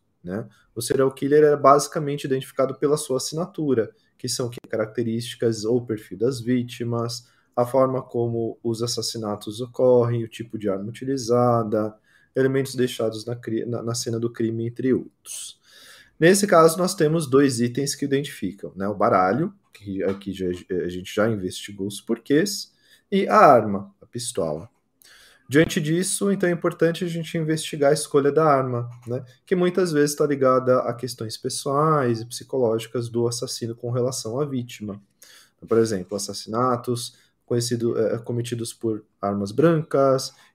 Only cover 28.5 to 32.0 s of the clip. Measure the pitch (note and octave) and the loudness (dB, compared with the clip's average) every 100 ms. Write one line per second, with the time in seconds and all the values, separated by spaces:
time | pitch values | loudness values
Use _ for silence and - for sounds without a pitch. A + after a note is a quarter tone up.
28.5 | C#3 C3 B2 A#2+ - - B2 - _ - | 4 2 -2 -6 -10 -8 -8 -8 _ -4
29.5 | F#3 F3+ F#3 F3+ D3+ D3 D3 D3+ C#3 C3 | 0 0 0 0 2 2 2 0 2 4
30.5 | B2+ B2 B2+ A#2 A#2 B2 - A2 - C3 | 4 4 2 2 -4 -8 -8 -10 -8 -8
31.5 | - C#3+ C#3 D#3 D3+ | -6 -2 0 2 2